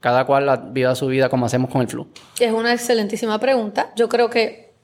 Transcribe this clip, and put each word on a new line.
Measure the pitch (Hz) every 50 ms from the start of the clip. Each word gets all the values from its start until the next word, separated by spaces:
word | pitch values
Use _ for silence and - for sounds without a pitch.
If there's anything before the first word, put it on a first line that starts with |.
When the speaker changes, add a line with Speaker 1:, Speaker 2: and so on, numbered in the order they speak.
Speaker 1:
cada | - 123 123 127 131
cual | 131 139 139 139
la, | 139 131
viva | - - 92 120 131 127 127 127
su | 123 143
vida | 135 131 131 131 127
como | 135 127 123
hacemos | 123 131 127 131 127
con | - 139
el | 123 -
flu"? | - 120 127 - _ - - - _ -
Speaker 2:
Es | 240 226
una | 220 226 226 240 240
excelentísima | 240 240 - 247 226 208 202 233 214 - 220 214 214
pregunta. | 214 262 269 247 220 208 202 - 294 - -
Yo | 214 233 220
creo | - 233 240 226
que | 233 233 220 214 - - - - _ _